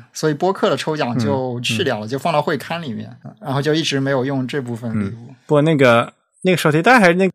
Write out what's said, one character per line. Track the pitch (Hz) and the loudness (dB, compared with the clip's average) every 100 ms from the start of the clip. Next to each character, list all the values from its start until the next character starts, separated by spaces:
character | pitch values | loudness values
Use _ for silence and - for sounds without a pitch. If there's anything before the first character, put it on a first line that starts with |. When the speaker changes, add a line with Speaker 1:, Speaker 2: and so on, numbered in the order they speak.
| 120 | -18
Speaker 1:
所 | - 156 | -4 -2
以 | |
播 | 143 175 | 0 -2
客 | 196 202 | 0 0
的 | 139 | 0
抽 | - 156 | -2 -4
奖 | 131 120 | -2 -2
就 | 131 139 127 120 | 0 -2 -4 -6
去 | 120 120 | -6 -2
掉 | 165 110 | -2 -4
了， | 110 | -4
Speaker 2:
嗯， | |
嗯。 | |
Speaker 1:
就 | 135 | -4
放 | 170 | -2
到 | 151 | 0
会 | 147 147 | 0 -4
刊 | - 165 | -4 -10
里 | 156 | -8
面， | 107 107 - - - | -12 -12 -16 -20 -14
然 | 147 | -6
后 | 135 | -2
就 | 147 | 0
一 | 156 | 0
直 | 156 139 | 0 -2
没 | 135 | 0
有 | 139 131 | 0 0
用 | 139 127 | -4 -4
这 | 147 | -6
部 | 120 117 | -6 -8
分 | 117 | -6
礼 | 110 98 | -4 -6
物。 | 113 - | -8 -16
Speaker 2:
嗯， | - - | -20 -2
不 | 151 | 2
过 | |
那 | 151 151 | 4 4
个， | 131 117 139 - _ _ | 6 6 2 -6 _ _
那 | 185 | 0
个 | 175 | 0
手 | 165 | 2
提 | 151 | 2
袋 | 196 254 | 4 6
还 | 185 | 6
是， | |
那 | 175 | 4
个 | 190 | 2